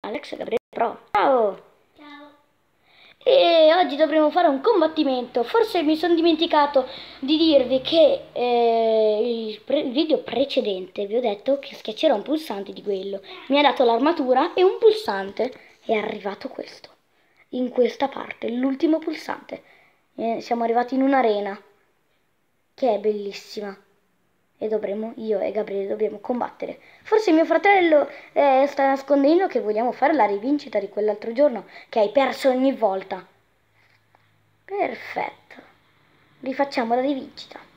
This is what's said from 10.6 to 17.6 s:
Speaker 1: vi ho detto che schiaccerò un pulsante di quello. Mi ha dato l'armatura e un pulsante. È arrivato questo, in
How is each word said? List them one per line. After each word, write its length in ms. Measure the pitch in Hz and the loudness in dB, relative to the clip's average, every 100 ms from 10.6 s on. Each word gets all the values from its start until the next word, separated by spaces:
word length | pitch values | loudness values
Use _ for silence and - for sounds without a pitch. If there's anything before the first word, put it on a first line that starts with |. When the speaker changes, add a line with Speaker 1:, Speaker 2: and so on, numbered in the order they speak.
| 208 190 185 - 202 | -2 -6 -8 -8 -4
Speaker 1:
vi 100 | 220 | -2
ho 40 | |
detto 380 | 226 202 - 277 | -2 -4 -2 -2
che 160 | - - | -4 -14
schiaccerò 400 | - 214 320 214 | -12 -2 0 0
un 60 | |
pulsante 500 | 214 311 - 202 196 | -2 -6 -6 -10 -10
di 100 | 190 | -10
quello. 400 | 202 196 196 196 - - - | -6 -6 -6 -10 -14 -20 -2
Mi 120 | 277 | 2
ha 40 | |
dato 200 | 294 247 | 2 4
l'armatura 720 | 240 233 285 339 254 254 339 | 2 4 0 0 0 0 0
e 100 | - | 2
un 140 | 370 466 | 2 4
pulsante. 720 | 453 427 - 196 196 202 240 - - _ - | 2 2 -4 -6 -6 -4 -6 -6 -20 _ -4
È 60 | |
arrivato 540 | 214 214 208 190 202 262 | -2 -2 -8 -10 -10 -12
questo, 420 | - - - - _ _ _ _ _ _ | -12 -14 -18 -20 _ _ _ _ _ _
in 180 | 254 | -6